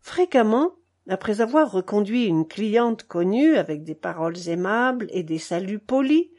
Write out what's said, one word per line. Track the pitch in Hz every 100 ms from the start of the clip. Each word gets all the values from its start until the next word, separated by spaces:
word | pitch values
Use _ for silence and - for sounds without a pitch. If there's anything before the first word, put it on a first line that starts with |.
Fréquemment, | - - 359 262 220 226 330 - _ _ -
après | 190 - 208
avoir | 226 294 311
reconduit | 185 180 208 202 240 226
une | 160 160
cliente | - 214 220 233 220
connue | - 170 175 220 302 294
avec | 160 151
des | 160
paroles | 156 180 170 165 170 170
aimables | 170 185 220 254 254 208
et | 185
des | 160 160
saluts | - 170 190 208
polis, | - 262 269 302 349